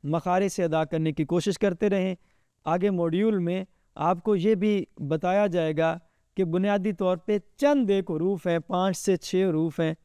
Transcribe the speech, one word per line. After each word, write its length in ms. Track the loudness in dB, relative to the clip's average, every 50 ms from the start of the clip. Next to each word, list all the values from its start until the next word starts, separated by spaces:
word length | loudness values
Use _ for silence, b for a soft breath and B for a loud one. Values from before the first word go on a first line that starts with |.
| -4
मखारिज 460 | -2 -4 -2 0 0 0 2 0 0
से 120 | 0 -2 -2
अदा 220 | 0 0 0 -2
करने 260 | 0 -2 -2 0 0
की 140 | 0 -2 -2
कोशिश 320 | 0 0 0 0 0 -2 0
करते 320 | 0 -2 0 0 -2 0
रहें। 280 | 0 0 -2 -2 -4 -8 _ _ _ _ _ _ _ _ _ -2
आगे 220 | -2 0 0 0
मॉड्यूल 500 | 0 0 0 0 0 2 2 2 2 0
में 260 | 0 -2 -2 -4 -6 _ _ _ _ _ _ -2
आपको 380 | 0 0 0 0 0 0 0
ये 200 | 2 4 2 2
भी 320 | 2 2 0 0 0 -2 _ _ -10
बताया 460 | -4 -4 -4 -2 0 0 2 2 2 2
जाएगा 520 | 2 0 0 0 0 0 0 0 -2 -4 _ _ _ _ _ _ _ -4
कि 60 | -2
बुनियादी 500 | 0 0 0 0 2 0 0 0 -2 -4
तौर 240 | -2 0 0 0 -2
पे 220 | -2 -2 -2 -2
चंद 500 | -2 _ _ _ 2 2 4 4 2 2
एक 220 | 2 0 0 -2
हरूफ 360 | -4 -2 0 0 -2 -2 -2 -2
हैं, 140 | -2 -2
पाँच 340 | -2 -2 -2 0 0 0 -2
से 220 | -2 0 0 0 0
छः 300 | 0 -2 0 0 2 2
हरूफ 340 | 2 0 0 -2 -2 -2
हैं 140 | -2 -2 -2 _ _